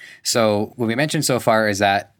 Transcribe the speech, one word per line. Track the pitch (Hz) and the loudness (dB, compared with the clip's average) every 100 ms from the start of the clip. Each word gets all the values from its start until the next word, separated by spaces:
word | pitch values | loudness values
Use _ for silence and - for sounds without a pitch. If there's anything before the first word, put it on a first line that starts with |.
| - - | -20 -12
So | - 123 110 104 107 - | -4 0 2 0 -2 -4
what | 113 | -4
we | |
mentioned | 120 151 160 | -2 -2 -2
so | 139 120 | -2 0
far | 123 110 107 | 2 2 2
is | 98 | 0
that | 101 101 - | 2 0 -4